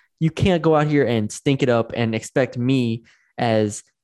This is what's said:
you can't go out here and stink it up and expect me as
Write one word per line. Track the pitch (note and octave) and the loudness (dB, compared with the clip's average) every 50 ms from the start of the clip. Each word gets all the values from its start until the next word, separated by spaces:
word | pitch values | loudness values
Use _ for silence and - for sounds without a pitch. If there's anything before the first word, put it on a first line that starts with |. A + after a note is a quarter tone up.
| _ _ _ - | _ _ _ -4
you | D#3+ D#3+ | -4 -2
can't | - - - G3+ F3+ E3+ | -2 0 0 2 2 2
go | D#3 D#3+ D#3 | 2 2 4
out | D3 D3+ D3+ | 4 2 2
here | D3+ C#3+ C3+ | 2 2 2
and | A2 A#2+ A2+ G#2 G#2 | 2 0 0 -2 -4
stink | - - - D3 C#3 C3 D3 | -6 -4 -2 0 0 2 2
it | B2 | 2
up | A#2+ A#2 A2+ - - | 2 2 0 -2 -2
and | - A#2+ A2+ A2 | -2 -2 -2 -2
expect | A2 - - - D3 B2+ B2 - B2 | -4 -6 -4 -2 -2 -2 -2 -2 -4
me | A#2+ B2+ C3+ C3 B2 A#2 A2+ A2+ - _ _ _ _ _ _ - | -2 0 0 0 0 -2 -4 -6 -8 _ _ _ _ _ _ -4
as | B2+ A#2+ A2+ A2 A2 G#2 G#2 - - _ _ _ | -2 0 2 2 0 0 -4 -8 -14 _ _ _